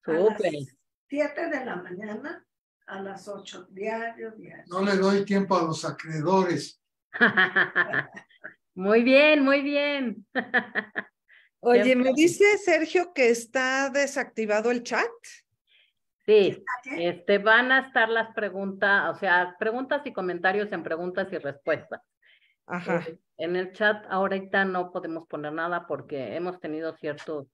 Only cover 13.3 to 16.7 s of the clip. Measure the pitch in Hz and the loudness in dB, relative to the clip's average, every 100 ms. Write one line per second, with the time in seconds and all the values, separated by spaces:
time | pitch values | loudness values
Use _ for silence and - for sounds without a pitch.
13.3 | 233 233 262 254 262 277 269 277 277 226 | 2 -2 -2 0 0 0 0 -2 -2 -6
14.3 | - 220 208 226 247 240 233 466 - - | -6 0 0 0 -2 -2 -2 -2 -6 -20
15.3 | - _ _ _ _ _ _ _ _ - | -20 _ _ _ _ _ _ _ _ 4
16.3 | 214 180 - - | 6 6 0 -10